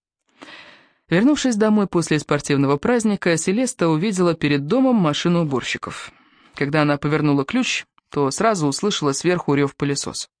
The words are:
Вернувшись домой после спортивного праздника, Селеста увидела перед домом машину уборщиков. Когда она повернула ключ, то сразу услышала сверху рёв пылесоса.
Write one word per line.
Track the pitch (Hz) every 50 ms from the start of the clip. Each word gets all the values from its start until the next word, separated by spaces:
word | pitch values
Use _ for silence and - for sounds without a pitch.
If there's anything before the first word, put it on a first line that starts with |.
| _ _ _ _ _ _ _ _ - - - - - - - - _ _ _ _ _ _
Вернувшись | 165 175 220 277 302 - - 262 233
домой | 202 220 220 214 214 202 185
после | - 175 160 - 160 151
спортивного | 143 - 151 143 - - 147 135 139 135 143 147
праздника, | - 220 247 240 214 220 202 - - 185 165 160
Селеста | - - 190 226 262 247 - - 180 165
увидела | 160 151 170 226 208 180 180 175 165
перед | - - 147 147 143 139 147
домом | 196 262 269 262 247
машину | 220 180 151 147 - - 170 175 170
уборщиков. | 170 151 135 123 - - - - - - - - - - - _ _ _ _ _ _ _ _
Когда | - 147 143 143 156 147
она | 147 147 139
повернула | - 147 151 151 151 151 143 139 139
ключ, | - - 254 254 - - - - - _ _ _ _
то | - 147 143 135
сразу | - - 190 226 220 180 151 143
услышала | 135 - - 208 196 - 156 143 135
сверху | - - 170 180 170 - - 143
рёв | 139 143 139 -
пылесоса. | _ 147 143 143 139 - - - - - - _ _